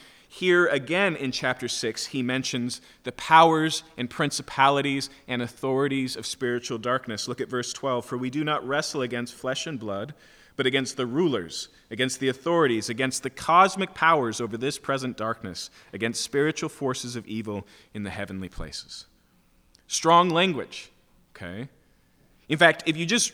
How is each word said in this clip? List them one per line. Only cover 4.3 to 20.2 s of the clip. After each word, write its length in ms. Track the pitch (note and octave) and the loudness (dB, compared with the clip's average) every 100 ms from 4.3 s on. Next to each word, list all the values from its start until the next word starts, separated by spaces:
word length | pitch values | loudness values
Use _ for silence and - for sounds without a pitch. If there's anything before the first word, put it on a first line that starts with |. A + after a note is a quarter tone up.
| - C#3 - C#3 C#3+ C#3+ C#3 C3+ - - | -4 -4 2 4 4 0 -2 -6 -12 -8
and 140 | B2 | -6
authorities 760 | A#2+ - C3+ C3 C#3 C3+ C3 A2+ | -6 -6 -2 0 0 -2 -4 -6
of 100 | A2 | -10
spiritual 520 | - B2 A#2+ - A#2 | -6 -4 -4 -4 -6
darkness. 500 | A#2+ B2+ - G#2+ - | -2 -4 -4 -8 -6
Look 140 | B2 | -6
at 60 | C3 | -6
verse 260 | B2 A#2+ | -4 -6
twelve. 320 | - C3+ B2 A#2 | -6 -4 -4 -4
"For 120 | B2 | -6
we 120 | B2+ | -4
do 120 | C#3 | -4
not 240 | D3+ D3+ B2 | -2 -2 -2
wrestle 340 | C#3+ D3+ D3+ | -4 -2 -4
against 320 | B2 A#2+ A#2+ | -4 -4 -8
flesh 320 | - B2+ C3 - | -8 -6 -6 -6
and 140 | C#3+ | -8
blood, 340 | G#2+ G2 A#2+ - - - - - | -6 -6 -8 -14 -20 -20 -12 -4
but 120 | C3+ | 0
against 300 | C#3 C3 - | 0 0 -4
the 100 | B2 | -2
rulers, 640 | C3 F3+ A#2 E2+ - - _ - | 2 2 0 -4 -10 -12 _ -10
against 300 | A2 C3 - | -2 -2 0
the 80 | C3+ | -2
authorities, 640 | B2+ E3 E3+ D3 A2+ G#2 | -2 2 4 4 4 0
against 340 | A#2 C3 - | -2 -2 -2
the 60 | C3 | -6
cosmic 640 | - - E3+ F#3+ F#3+ F#3 - | -4 4 6 6 4 -4 2
powers 440 | D#3+ D#3+ A#2+ G#2+ | 6 6 4 -2
over 160 | A#2 A2 | -4 -4
this 220 | C3 - | -4 -4
present 400 | - C3+ B2+ - | -4 -4 -4 -4
darkness, 540 | A2 A2+ G2+ E2+ - - - | -4 -4 -8 -10 -12 -16 -14
against 280 | G2+ F#2+ A#2 | -4 -4 -2
spiritual 480 | - C#3+ D3 D#3 D#3 | -2 2 2 0 -6
forces 460 | - C#3 B2+ B2 A#2+ | -4 -4 -4 -6 -10
of 100 | - | -8
evil 400 | G#2+ A2 G#2 F2+ - - | -6 -6 -6 -8 -16 -16
in 120 | A2 | -10
the 80 | G2+ | -8
heavenly 380 | F#2 G2+ F#2+ F#2 | -8 -8 -8 -10
places." 580 | - D#2+ - - - - _ _ _ _ _ _ _ - | -10 -10 -12 -14 -18 -20 _ _ _ _ _ _ _ -6
Strong 420 | - E3 E3+ | 0 6 6